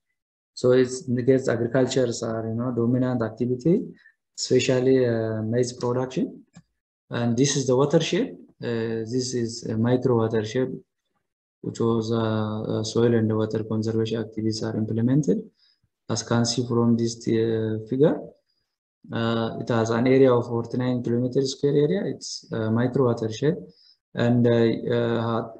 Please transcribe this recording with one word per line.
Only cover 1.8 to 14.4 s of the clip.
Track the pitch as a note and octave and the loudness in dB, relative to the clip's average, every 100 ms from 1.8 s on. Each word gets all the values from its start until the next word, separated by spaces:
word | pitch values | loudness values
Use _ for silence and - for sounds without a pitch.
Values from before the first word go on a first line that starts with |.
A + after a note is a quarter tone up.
| B2 C3+ A#2+ A2+ | 2 2 0 -2
are, | A#2 A2+ A2+ | -6 -4 -4
you | A2+ | -4
know, | B2+ | -4
dominant | A#2 A#2 B2+ B2+ A#2+ | 0 0 2 0 -2
activity, | A2 - B2 B2+ E3 G#3 - - _ _ _ - | -4 -2 -4 0 2 0 -2 -14 _ _ _ -10
especially, | - B2+ B2+ B2+ C3 C3 A#2+ | 0 2 4 2 4 4 2
uh, | A2+ A2+ A2 | 0 -2 -4
maize | A2 A#2+ B2 | -2 0 -2
production. | A#2+ A#2+ B2+ C3 F3 A#3 - - - _ _ _ _ - | -2 -2 -2 -2 -4 -4 -8 -20 -20 _ _ _ _ -10
And | A#2+ A#2+ A#2 | -4 0 2
this | C#3 C#3+ | 2 2
is | B2+ | 2
the | B2+ | 2
watershed. | C#3+ D#3+ - F3 C4 - - - | 4 2 2 -2 -2 -6 -20 -12
Uh, | B2 A2+ A2+ A2+ A2 | -8 -4 -4 -4 -4
this | B2+ B2 B2 | -4 -4 -4
is | A2+ A#2 - | -4 -6 -6
a | A2 | -2
micro | A#2 B2+ C3+ A#2 | 2 2 2 2
watershed, | A2+ A2+ G#2+ B2+ B2+ - - _ _ _ _ _ _ _ | 2 0 -2 -2 -4 -6 -16 _ _ _ _ _ _ _
which | - - | -10 -2
was, | A2+ A#2 A2 | 0 0 0
uh, | A2+ A2 A2 G#2+ A2 A2 A2 | -2 0 -2 -2 -4 -4 -4
uh, | |
soil | A2 A#2 A#2+ | -2 2 4
and | A2+ A2 A2 | 4 2 0
water | A2 A2+ A2 | 0 -2 -4
conservation | A2 A2 A2+ A2 A2+ | -2 0 0 -2 -2
activities | G#2+ - | -6 -4